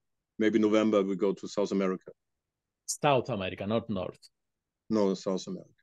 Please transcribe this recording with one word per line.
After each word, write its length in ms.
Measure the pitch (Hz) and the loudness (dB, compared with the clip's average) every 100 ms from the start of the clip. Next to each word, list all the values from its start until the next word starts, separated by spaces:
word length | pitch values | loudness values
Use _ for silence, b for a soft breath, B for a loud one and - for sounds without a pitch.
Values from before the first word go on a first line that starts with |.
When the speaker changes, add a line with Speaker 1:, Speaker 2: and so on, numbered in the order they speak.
| _ _ _ - | _ _ _ -2
Speaker 1:
maybe 220 | 107 107 | 2 4
November, 420 | 107 107 110 104 | 4 4 4 4
we 140 | 98 95 | 2 0
go 160 | 101 | 0
to 160 | 95 101 | -2 -6
South 240 | - 98 | -4 0
America. 400 | 98 95 92 - - _ _ _ _ _ _ - | 0 0 -4 -10 -20 _ _ _ _ _ _ -12
Speaker 2:
South 440 | - 147 131 120 | -2 2 2 0
America, 360 | 107 92 92 98 | -4 -6 -6 -2
not 240 | 113 - | -2 -2
North. 320 | 95 90 - - _ _ _ _ _ - | -6 -6 -10 -20 _ _ _ _ _ -4
Speaker 1:
No, 220 | 110 98 | 2 2
South 300 | 95 - 92 - | 0 -4 -6 -6
America. 220 | 90 - _ | -12 -14 _